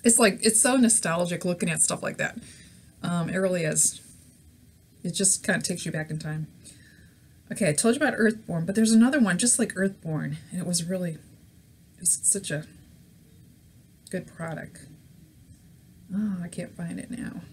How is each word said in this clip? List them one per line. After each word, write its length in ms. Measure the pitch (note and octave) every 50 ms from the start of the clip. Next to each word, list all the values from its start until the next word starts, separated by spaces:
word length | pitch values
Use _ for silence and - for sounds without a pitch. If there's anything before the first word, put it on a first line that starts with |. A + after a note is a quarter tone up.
| -
It's 160 | A#3 C4+ -
like, 200 | A#3+ G3+ F#3 -
it's 200 | - A3 A3 -
so 160 | - B3 B3+
nostalgic 640 | C4+ A#3+ - - - - F3 E3 F3 F3 E3+ F3 E3+ -
looking 260 | F3+ F3 F3+ G3 F3
at 120 | D#3+ D3+
stuff 200 | - - F3 E3+
like 160 | - D3+ -
that. 200 | - - - - A#3 - - - - - - - - - - - - -
Um, 260 | E3+ F3 F3 E3 F#3
it 80 | F3+
really 260 | F#3+ F#3+ F#3 F3+ F3 D#3+
is. 380 | D#3 D#3 D#3+ - - - - - - - - - - - _ _ - - - - - _ _ _ _ - - -
It 80 | F3+
just 340 | E3+ - G3 - - - -
kinda 160 | - F#3 -
takes 240 | - - F3+ E3+ -
you 60 | E3+
back 180 | - D#3 D#3 -
in 80 | D#3
time. 300 | D#3 - D#3 D3+ D#3 D#3 - - - - - - - - - - - - - - _ - - - - - -
Okay, 180 | - - A3 D#3+
I 40 | D3
told 220 | - - A#3 A#3+
you 60 | C#4+
about 120 | D4+ B3+ -
Earthborn, 480 | - A3+ G#3+ G#3+ - - - E3+ E3 E3
but 100 | F3+ G3+
there's 160 | A3 A3 A3
another 280 | A3+ A3 A#3 B3+ D4+ D4
one 180 | A#3 F#3+ F3
just 200 | F3 A#3 B3 -
like 160 | - A#3 F3 -
Earthborn, 640 | F#3 F#3+ G3 G3 - - E3 D#3 D3+ D#3 D3 D3+ - - -
and 80 | - F3+
it 80 | F3+
was 160 | F3+ F3 E3+ E3
really, 280 | E3+ F#3+ F#3 F3+ E3+
it 880 | D#3 - - - - - - - _ - - _ - _ - - _ -
was 180 | F3+ - - - -
such 280 | - - G3 G3 -
a 140 | D#3 D3 D#3 - - - - - - - - - - - - - - - - - - - - - - - - - - _ _ -
good 180 | - F3+ D#3
product. 580 | - - - E3 E3 D#3 - - - - - - - - - - - - - - - _ - - - - - - - - - - - - - - - F#3
Oh, 240 | G3+ G#3+ G#3 F#3+ F3+ E3+
I 60 | -
can't 260 | - - - - -
find 240 | - E3+ E3+ F3+ F#3
it 100 | - -
now. 320 | - - - - - - - C#3